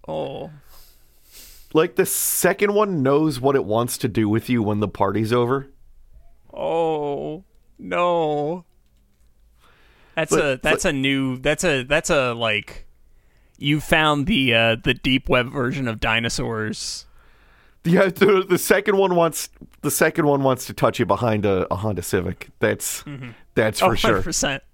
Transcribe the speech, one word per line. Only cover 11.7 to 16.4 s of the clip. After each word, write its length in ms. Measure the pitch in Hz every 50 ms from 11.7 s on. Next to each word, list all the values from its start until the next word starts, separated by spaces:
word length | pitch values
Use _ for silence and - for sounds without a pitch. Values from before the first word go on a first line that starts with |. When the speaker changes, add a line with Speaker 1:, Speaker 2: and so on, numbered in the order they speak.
| 143 131 123
Speaker 1:
that's 260 | 131 151 160 - -
a, 220 | 175 143 127 123
like, 500 | 117 117 117 110 107 104 101 - - - - - - _ - _ _ _ _ _ _ _ _ _ _ -
you 220 | - 143 151 151
found 460 | - - 170 160 156 151 147 143 135
the, 280 | 127 226 135 135 127 117
uh, 220 | 113 113 117 113 117
the 120 | - 131 123
deep 340 | - - 131 131 131 - -
web 220 | 131 123 120 123
version 360 | 127 143 123 127 - 143 131 120
of 120 | 110 107
dinosaurs. 1040 | - 117 110 113 117 117 - -